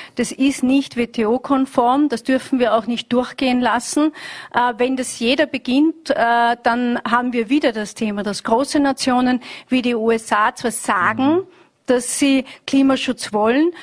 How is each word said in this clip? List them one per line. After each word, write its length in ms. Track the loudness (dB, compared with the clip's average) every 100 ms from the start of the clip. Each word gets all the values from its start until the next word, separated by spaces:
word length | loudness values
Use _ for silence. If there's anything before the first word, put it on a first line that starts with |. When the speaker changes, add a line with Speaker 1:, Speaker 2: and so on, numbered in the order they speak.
| -12 -6
Speaker 1:
Das 160 | -6
ist 300 | 0 0 0
nicht 340 | 2 2 0 -4
W-T-O-konform. 1120 | -4 -2 0 0 0 0 0 2 2 2 2
Das 120 | -2
dürfen 380 | -2 -2 0 0
wir 160 | 2 2
auch 100 | 0
nicht 260 | -6 -2
durchgehen 480 | -2 -2 -2 0 0
lassen. 520 | 0 -2 -2 0 0 -2 -12 -16 -6
Äh, 200 | -2 0 0
wenn 200 | -2 -2
das 200 | -6 -4
jeder 300 | 0 0 0
beginnt, 640 | -2 -2 2 2 0 -4
äh, 460 | 0 2 2 2 0
dann 380 | -2 0 0 -2 -2
haben 240 | -2 0
wir 160 | -2 0
wieder 220 | 2 2
das 240 | 0 -6 -4
Thema, 260 | -4 -2
dass 220 | -4 -6
große 360 | 0 0 2 2
Nationen 640 | 0 0 0 2 2 0 -4 -16 -4
wie 140 | -2
die 140 | 0 0
U 160 | 0
S 200 | 0 0
A 220 | 2 2
zwar 180 | 0 -6
sagen, 640 | -4 -2 0 0 2 2 2
Speaker 2:
Mhm. 100 | -2 -12 _ _ 0
Speaker 1:
dass 320 | 0 0 0
sie 260 | 2 2 0 -10 0
Klimaschutz 680 | 2 4 2 -2 -6 -4
wollen, 380 | 0 2 2 2 -2